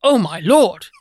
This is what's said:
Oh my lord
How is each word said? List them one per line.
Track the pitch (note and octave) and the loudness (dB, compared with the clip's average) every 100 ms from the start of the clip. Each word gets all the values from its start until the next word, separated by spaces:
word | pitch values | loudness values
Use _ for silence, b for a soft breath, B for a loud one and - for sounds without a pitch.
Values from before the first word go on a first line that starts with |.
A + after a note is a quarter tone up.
Oh | C4+ C#4+ | 0 -2
my | F3+ E3 | -2 -6
lord | D#3+ C#4+ B3 - - _ | 0 2 2 -2 -20 _